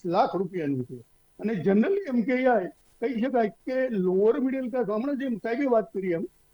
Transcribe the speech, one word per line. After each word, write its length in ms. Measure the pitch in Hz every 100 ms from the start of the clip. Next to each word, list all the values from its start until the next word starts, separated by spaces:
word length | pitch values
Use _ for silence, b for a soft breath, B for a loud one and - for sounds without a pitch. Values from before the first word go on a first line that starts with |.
લાખ 320 | 180 185 - 175
રૂપિયાની 460 | 185 185 147 131
છે. 160 | 123 123 - _ _ -
અને 120 | 214
generally 480 | 208 170 202 294 403 359
એમ 140 | 240
કહેવાય, 500 | 220 254 254 226 180 - _ _
કહી 220 | 240 233
શકાય 260 | 262 240 214
કે 400 | - - 262 262
લોઅર 520 | 208 180 185 214 277
મિડલ 280 | 262 269 254
ક્લાસ, 200 | 254 202
હમણાં 300 | 214 277 269
જેમ 180 | 269 214
સાહેબે 300 | 226 240 277
વાત 260 | 226 214
કરી 180 | 196 190
એમ 140 | 165 - _ _